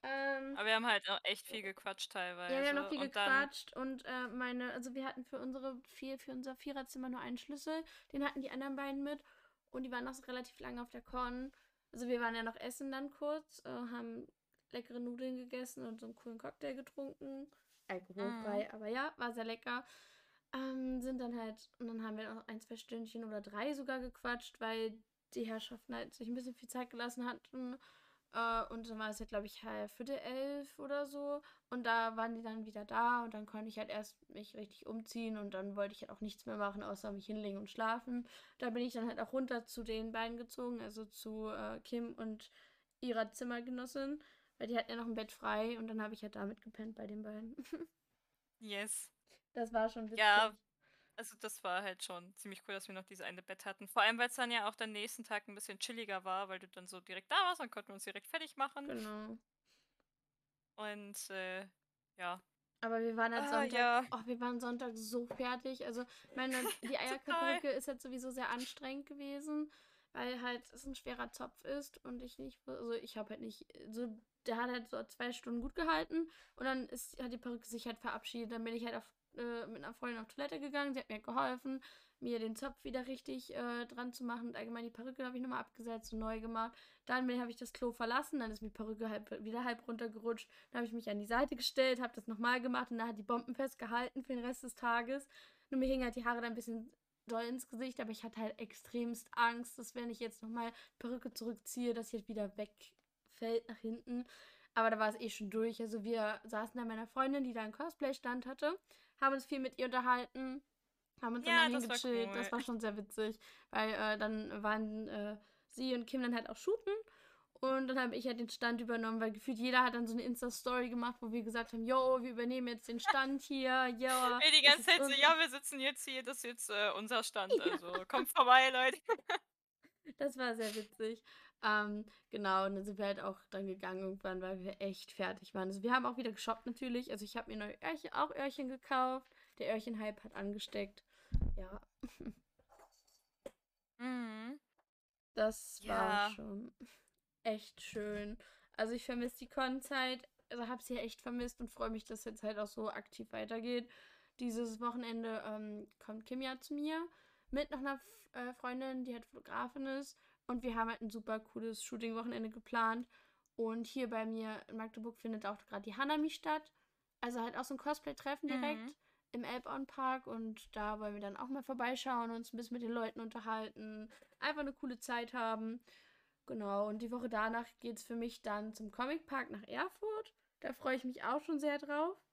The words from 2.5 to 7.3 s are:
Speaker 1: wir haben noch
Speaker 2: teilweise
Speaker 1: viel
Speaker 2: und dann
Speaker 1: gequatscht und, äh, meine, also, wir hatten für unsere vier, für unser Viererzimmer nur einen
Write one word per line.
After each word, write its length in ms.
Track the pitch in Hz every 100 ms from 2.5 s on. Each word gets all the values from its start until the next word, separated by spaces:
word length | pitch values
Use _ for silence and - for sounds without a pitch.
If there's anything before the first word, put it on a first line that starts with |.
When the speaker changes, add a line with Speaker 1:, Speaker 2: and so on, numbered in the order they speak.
| 269
Speaker 1:
wir 80 | 285
haben 80 | 285
noch 80 |
Speaker 2:
teilweise 40 | 294
Speaker 1:
viel 100 | 302
Speaker 2:
und 180 | 277 208
dann 320 | 202 269 285
Speaker 1:
gequatscht 260 | - -
und, 300 | - 262 254
äh, 240 | - 254 247
meine, 440 | 240 247 247 247
also, 180 | 254 247
wir 120 | 254 269
hatten 180 | -
für 140 | 254 269
unsere 380 | 254 262 262 254
vier, 380 | - - 269 269
für 140 | -
unser 220 | 254 262
Viererzimmer 540 | 254 - 277 262 262 254
nur 120 | 247
einen 180 | 240